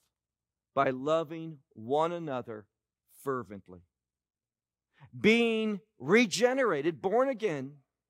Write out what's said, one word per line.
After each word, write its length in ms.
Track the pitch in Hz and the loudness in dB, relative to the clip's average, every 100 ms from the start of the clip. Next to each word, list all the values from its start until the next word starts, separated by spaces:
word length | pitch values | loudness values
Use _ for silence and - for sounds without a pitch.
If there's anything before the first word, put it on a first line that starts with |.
| _ _ _ _ _ _ _ | _ _ _ _ _ _ _
by 160 | 135 139 | 0 0
loving 680 | 131 139 160 151 165 165 147 _ | 0 0 0 -2 -8 -12 -14 _
one 420 | - 110 143 165 | -12 -2 0 0
another 540 | 175 156 127 117 107 98 _ _ _ _ - | -2 -6 -6 -8 -14 -16 _ _ _ _ -10
fervently. 600 | 139 127 92 101 - 90 87 _ _ _ _ _ _ _ _ _ _ _ 135 123 | -6 -6 -6 -14 -16 -20 -20 _ _ _ _ _ _ _ _ _ _ _ -20 0
Being 640 | 196 233 233 220 220 202 - - | 4 6 4 0 -2 -4 -10 -10
regenerated, 1040 | 135 220 233 147 240 269 240 147 156 139 | 4 4 4 2 2 2 0 0 -2 -2
born 260 | 185 226 277 | 0 2 0
again, 540 | 226 208 143 131 147 _ _ _ | 0 -4 -4 -8 -12 _ _ _